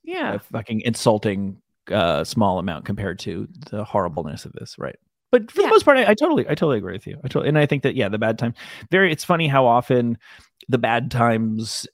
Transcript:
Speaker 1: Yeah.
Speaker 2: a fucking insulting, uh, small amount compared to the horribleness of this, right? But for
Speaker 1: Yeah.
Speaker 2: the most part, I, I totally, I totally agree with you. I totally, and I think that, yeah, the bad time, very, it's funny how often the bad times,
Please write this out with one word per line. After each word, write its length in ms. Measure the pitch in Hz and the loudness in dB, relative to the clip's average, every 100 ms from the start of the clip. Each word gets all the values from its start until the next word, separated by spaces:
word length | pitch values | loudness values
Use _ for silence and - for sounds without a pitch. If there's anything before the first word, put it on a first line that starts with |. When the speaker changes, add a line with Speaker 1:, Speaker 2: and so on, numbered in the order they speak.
Speaker 1:
Yeah. 300 | - 359 302 | -10 -6 -6
Speaker 2:
a 40 | 104 | -6
fucking 440 | - 113 107 110 | -8 -10 -6 -4
insulting, 800 | 120 113 - 107 107 98 98 95 _ _ - | -2 0 2 2 0 -2 -4 -10 _ _ -4
uh, 320 | 95 85 73 | 0 2 0
small 360 | 82 - 101 92 | -2 0 0 0
amount 240 | 92 80 | -4 -6
compared 340 | - 104 98 92 | -8 -6 -6 -8
to 280 | - 87 - - - | -8 -10 -10 -14 -14
the 120 | 101 | -12
horribleness 600 | 104 107 90 78 76 73 | -4 -2 -2 -4 -8 -10
of 80 | - | -14
this, 240 | - - - | -16 -18 -12
right? 160 | - - _ _ _ | -12 -12 _ _ _
But 180 | 247 220 | 0 0
for 100 | - | -2
Speaker 1:
Yeah. 40 | 339 | 2
Speaker 2:
the 60 | |
most 100 | 440 | 4
part, 140 | - 269 | 6 6
I, 120 | 202 | 4
I 40 | |
totally, 300 | 220 339 294 - | 4 2 0 0
I 80 | |
totally 240 | 151 160 120 | 0 0 0
agree 140 | 92 | -4
with 140 | 90 - | -10 -12
you. 100 | - | -12
I 40 | 131 | -6
totally, 200 | - - | -2 0
and 100 | 151 | 2
I 80 | - | 2
think 160 | 147 | 2
that, 140 | 135 127 | 0 -2
yeah, 120 | 101 | -2
the 80 | 107 | -2
bad 200 | 113 113 | -2 -2
time, 160 | 117 120 - - - | -4 -6 -12 -18 -2
very, 200 | 180 190 | 2 2
it's 120 | 156 | 2
funny 240 | - 170 160 | 0 0 2
how 180 | 135 127 | 4 6
often 500 | 120 123 127 120 117 - - _ _ - | 4 4 2 2 -2 -8 -20 _ _ -2
the 80 | 127 | 0
bad 320 | 117 117 123 | 0 0 -2
times, 760 | 123 120 113 113 110 110 - - | 0 2 2 0 -4 -6 -8 -12